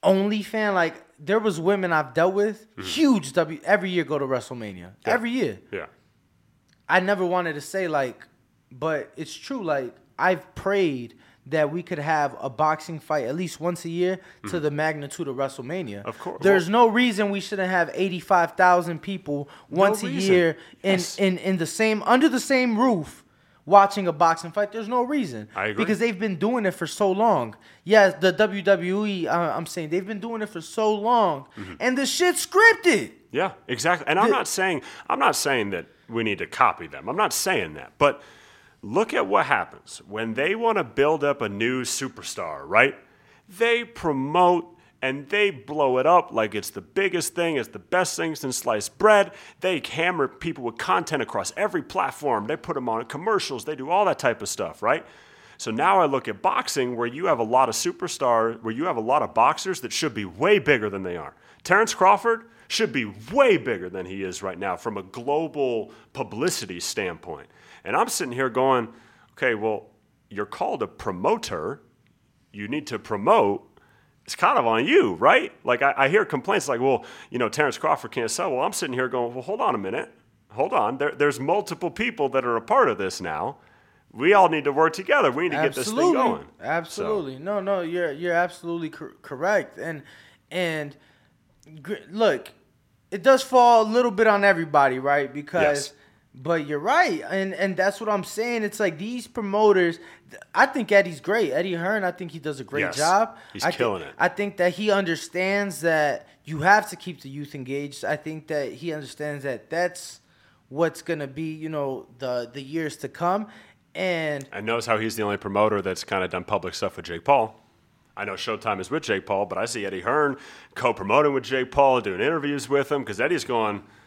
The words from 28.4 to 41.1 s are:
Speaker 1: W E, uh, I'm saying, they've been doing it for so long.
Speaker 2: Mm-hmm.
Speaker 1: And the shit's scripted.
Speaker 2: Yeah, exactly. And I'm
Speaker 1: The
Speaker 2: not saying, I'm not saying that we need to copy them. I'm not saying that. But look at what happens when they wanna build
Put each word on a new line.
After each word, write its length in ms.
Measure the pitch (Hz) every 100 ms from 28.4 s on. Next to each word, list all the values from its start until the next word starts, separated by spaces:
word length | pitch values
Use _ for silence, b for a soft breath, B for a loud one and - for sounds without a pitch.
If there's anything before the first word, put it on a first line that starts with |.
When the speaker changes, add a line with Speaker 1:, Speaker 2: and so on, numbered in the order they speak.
| 214 202
Speaker 1:
W 420 | 190 196 175 190 214
E, 220 | 190 156
uh, 100 | 165 170 120
I'm 80 | 165
saying, 220 | - 156
they've 160 | 175 185
been 140 | 214
doing 220 | 226 226
it 80 | 208
for 120 | 175
so 320 | 160 - 214 214
long. 500 | 214 240 202 143 135 -
Speaker 2:
Mm-hmm. 160 | 95 87
Speaker 1:
And 160 | 240 254
the 80 | 277
shit's 380 | - 359 359 -
scripted. 680 | 370 453 440 359 226 113 - _
Speaker 2:
Yeah, 200 | 127 185 - -
exactly. 400 | 120 143 175 151
And 100 | 165
I'm 100 | 226
Speaker 1:
The 60 | 269
Speaker 2:
not 100 | 202
saying, 340 | - 190 160 B B B
I'm 100 | 262
not 160 | 277 147
saying 360 | 147 131 101
that 140 | 92 76 _ _
we 140 | 113
need 140 | 110 98
to 80 | 85
copy 400 | - 123 - 82
them. 200 | 69 82
I'm 80 | 156
not 160 | 202
saying 400 | - - 175 85
that. 200 | 76 67 _
But 240 | 143 - B B B B B B
look 320 | 101 131 220 -
at 100 | -
what 220 | 202 139
happens 520 | 123 90 - - - -
when 280 | 104 113 113
they 180 | 151
wanna 300 | 220 233 214
build 400 | 135 107 143